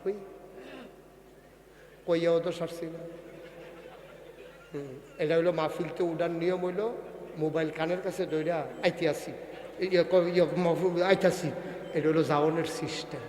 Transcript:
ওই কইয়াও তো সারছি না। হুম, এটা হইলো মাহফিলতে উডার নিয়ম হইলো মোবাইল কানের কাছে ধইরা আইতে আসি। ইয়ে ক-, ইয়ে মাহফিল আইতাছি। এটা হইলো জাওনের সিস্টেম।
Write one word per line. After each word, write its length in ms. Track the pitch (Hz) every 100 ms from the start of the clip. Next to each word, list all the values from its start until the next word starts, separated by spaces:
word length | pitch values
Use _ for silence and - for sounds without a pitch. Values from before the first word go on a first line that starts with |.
ওই 80 | 190 202 - - - - - 131 123 - - - - - - - - - - - -
কইয়াও 340 | 170 170 170
তো 120 | 175
সারছি 340 | 165 165 170 165
না। 120 | 165 170 - - 165 - - - - - - - - - - - - -
হুম, 260 | 147 139 131 - -
এটা 180 | 156 165
হইলো 160 | 170
মাহফিলতে 500 | 165 156 - 165 -
উডার 280 | 175 165 170
নিয়ম 340 | 165 170 185
হইলো 340 | 180 180 220 247 - - - 160
মোবাইল 320 | 156 156 156 156
কানের 220 | 160 180
কাছে 220 | 185 175 170
ধইরা 400 | 156 156 165 139 -
আইতে 260 | 185 - 165
আসি। 240 | 143 - - - - - -
ইয়ে 260 | 190 185 165
ক-, 180 | 185 175
ইয়ে 120 | 175 160 170
মাহফিল 460 | 175 156 185 170
আইতাছি। 480 | 180 185 185 - 151 - - - -
এটা 140 | 160 151
হইলো 140 | 160
জাওনের 420 | 139 147 156 165
সিস্টেম। 560 | 160 - 156 - - -